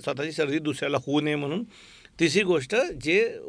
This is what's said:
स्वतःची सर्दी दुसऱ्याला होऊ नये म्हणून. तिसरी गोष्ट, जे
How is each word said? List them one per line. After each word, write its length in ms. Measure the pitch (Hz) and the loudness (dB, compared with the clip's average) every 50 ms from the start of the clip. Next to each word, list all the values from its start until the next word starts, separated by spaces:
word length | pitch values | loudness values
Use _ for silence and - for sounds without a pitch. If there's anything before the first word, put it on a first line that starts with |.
| - | -6
स्वतःची 280 | - 139 127 143 160 | -6 -4 -4 -4 -4
सर्दी 280 | 160 160 156 143 139 160 | -2 -2 -2 0 0 -2
दुसऱ्याला 380 | 156 151 139 - - 143 143 135 | -2 -2 -4 -2 -2 -2 -2 -2
होऊ 240 | - - 139 151 | 0 0 0 0
नये 140 | 147 151 147 | 2 2 0
म्हणून. 280 | 147 143 139 151 196 240 - - - - - - - - - _ - | -2 -2 -4 -4 -4 -6 -8 -12 -18 -20 -20 -20 -20 -20 -20 _ 0
तिसरी 240 | 170 165 139 196 214 | 0 2 4 4 4
गोष्ट, 320 | 180 180 156 131 131 196 | 4 2 2 2 0 0
जे 600 | 226 277 359 180 143 - 151 170 202 226 226 - - - | 0 0 0 -2 -4 0 2 2 4 2 2 -2 -6 -10